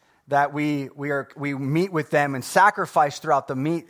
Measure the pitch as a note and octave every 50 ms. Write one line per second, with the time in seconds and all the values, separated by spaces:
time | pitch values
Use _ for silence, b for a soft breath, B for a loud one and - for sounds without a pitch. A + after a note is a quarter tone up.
0 | _ _ _ _ _ C3+ C#3 C#3 C#3+ C#3+ D3 D3+ D3 D3+ D3 C#3+ C3+ B2 - C#3+
1 | C#3+ D3 C#3+ C#3 C3 - - D3+ C#3+ C#3+ C#3+ C3+ C#3 C3+ D3 E3 F#3 G3 F3+ D#3
2 | C#3+ - D#3+ D3 C#3+ C#3 C3+ C3 - - - F#3+ F#3+ G#3 G3 - F3 - - E3
3 | D3+ C#3+ - - - D#3 C#3+ C3+ - - C3+ C3 C#3 D#3 E3+ E3 E3